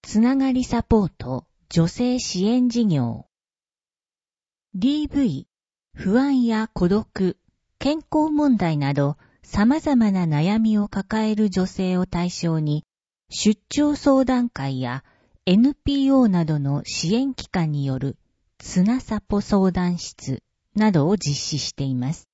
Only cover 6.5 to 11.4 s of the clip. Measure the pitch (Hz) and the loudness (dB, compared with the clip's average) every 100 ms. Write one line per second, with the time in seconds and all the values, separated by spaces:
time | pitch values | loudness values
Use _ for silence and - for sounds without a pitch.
6.5 | 220 220 - 175 202 214 - 185 - _ | 0 -4 -2 0 0 -2 -2 -2 -4 _
7.5 | _ _ _ 277 311 - 311 311 294 294 | _ _ _ -4 -4 -2 0 0 2 2
8.5 | 226 175 151 139 143 143 147 _ _ - | 2 2 0 0 0 -2 -2 _ _ -8
9.5 | - 220 311 311 262 214 190 170 147 170 | 0 2 2 2 2 2 2 0 0 2
10.5 | 220 220 208 208 196 196 220 214 214 | 2 2 0 -2 -6 -4 -2 -2 0